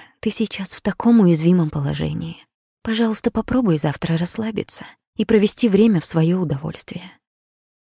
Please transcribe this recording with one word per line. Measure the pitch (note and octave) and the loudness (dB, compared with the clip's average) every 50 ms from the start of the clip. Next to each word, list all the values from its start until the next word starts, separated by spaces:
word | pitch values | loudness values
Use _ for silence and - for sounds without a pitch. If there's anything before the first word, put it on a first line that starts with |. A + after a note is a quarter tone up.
| - _ _ _ | -20 _ _ _
ты | - A3 | -4 -4
сейчас | - - A3+ - - - F#3+ - - | -2 -2 -4 -4 -4 -8 -10 -10 -10
в | - | -6
таком | - G3+ F#3 - - A#3 A#3+ A3+ | -4 -4 -4 0 2 4 6 6
уязвимом | G3 F3 E3+ D3+ D#3+ E3+ F3+ F3+ E3 D3+ | 6 6 4 4 4 4 4 4 2 0
положении. | - D3 C#3 C#3+ D3 C#3+ D#3 D3+ D3+ E3+ E3 D#3+ F3 - _ _ _ _ _ _ _ _ - | -2 -4 -4 -4 -4 -4 -6 -6 -6 -8 -8 -10 -12 -16 _ _ _ _ _ _ _ _ -8
Пожалуйста, | A3+ A3+ A3 A#3 A3 G#3+ - - A#3 | -4 -2 0 0 0 -2 -2 -2 -2
попробуй | - A3+ A3 - B3 B3+ B3 G3 D#3+ D3+ | -2 -2 -4 -2 -2 0 2 2 0 0
завтра | - F#3 - - - E3+ E3 | 0 -4 -4 -4 -4 -2 -2
расслабиться | D#3+ F3 F3 - - A3 A3 G#3+ - - - - - - - - _ _ _ _ | -2 -2 -4 -4 -4 -6 -6 -6 -8 -8 -8 -10 -12 -12 -16 -20 _ _ _ _
и | - G#3+ | -4 0
провести | - A3+ G#3+ G3 G#3 - - - | 2 4 4 4 2 2 0 2
время | A3+ F#3 F#3+ A3 A#3 G3+ E3+ | 4 4 4 4 4 4 2
в | - | 0
свое | - - E3 D#3+ E3 F3+ F#3 | 0 0 2 2 2 2 0
удовольствие. | F3+ D3 D3 C3+ D#3 D#3+ D#3+ - - - - F3+ - F3+ - _ _ _ _ _ _ _ _ _ _ _ _ _ _ | -2 -2 -4 -6 -6 -10 -10 -10 -12 -12 -14 -14 -16 -18 -20 _ _ _ _ _ _ _ _ _ _ _ _ _ _